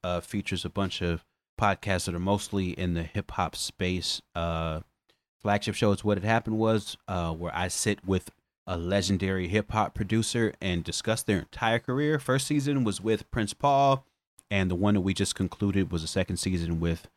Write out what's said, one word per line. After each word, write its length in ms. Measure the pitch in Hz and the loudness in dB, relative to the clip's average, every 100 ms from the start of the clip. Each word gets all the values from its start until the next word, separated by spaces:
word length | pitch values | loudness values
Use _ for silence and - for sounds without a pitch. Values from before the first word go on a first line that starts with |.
uh, 180 | 90 87 | -2 -4
features 440 | - 101 - 90 | -4 -6 -4 -4
a 40 | 87 | -4
bunch 300 | 92 95 - | -2 -2 -2
of 240 | 87 82 _ _ _ - | -2 -2 _ _ _ -2
podcasts 460 | 107 95 104 92 - | 0 0 0 -2 -2
that 80 | 87 | -2
are 20 | |
mostly 500 | 92 101 - 101 92 | 0 0 0 -2 -2
in 240 | - 90 | -2 -2
the 100 | 85 | -2
hip 260 | 82 - - | -2 -6 -6
hop 220 | - 85 | -4 -4
space. 680 | - - - 90 90 - - _ | -4 -10 -4 -2 -2 -4 -6 _
Uh, 460 | 85 85 82 82 78 - _ _ _ _ _ | -4 -4 -2 -4 -6 -10 _ _ _ _ _
flagship 360 | 107 101 - 101 | 0 0 0 0
show 160 | 107 | 2
is 100 | 98 | 2
What 140 | 104 101 | 2 0
Had 60 | |
Happened 340 | 101 113 113 110 | 2 0 2 0
Was, 380 | 110 110 104 - - | 2 2 0 -14 -6
uh, 260 | 92 85 | -4 -2
where 220 | 82 85 | -4 -6
I 140 | - 92 | -2 -2
sit 360 | - - 101 | -2 -2 -2
with 260 | - 92 - _ _ _ - | 0 0 0 _ _ _ -8
a 100 | 90 | -4
legendary 680 | 85 101 92 95 95 95 87 | 0 0 2 2 2 0 0
hip 240 | 104 104 | -2 0
hop 240 | 113 104 | 0 0
producer 600 | - 98 110 110 120 110 - | -2 0 0 0 0 0 0
and 220 | 95 87 | -2 -2
discuss 400 | 82 - - 110 | -2 -4 -2 -2
their 160 | - 98 | 2 0
entire 400 | - - 117 113 | 0 -2 2 2
career. 400 | - 127 147 151 | 0 0 0 0
First 300 | - 135 131 | 0 0 2
season 340 | 147 139 139 | 0 2 0
was 180 | 113 95 | 0 0
with 300 | 101 107 - | 0 -2 -2
Prince 240 | - 104 | -4 -4
Paul, 500 | - 143 139 139 135 - _ _ _ _ | 0 2 4 6 4 -2 _ _ _ _
and 200 | 101 92 | 0 2
the 40 | |
one 200 | 87 104 | 2 4
that 60 | 104 | 4
we 100 | 92 | 2
just 220 | 92 98 | 2 0
concluded 580 | - 92 - 101 98 90 | 0 -2 0 0 2 2
was 80 | 87 | 0
the 60 | 80 | -2
second 300 | - 92 85 | -2 -2 -2
season 420 | - 92 82 82 | 0 0 0 0
with 260 | 85 82 - | 0 -2 -6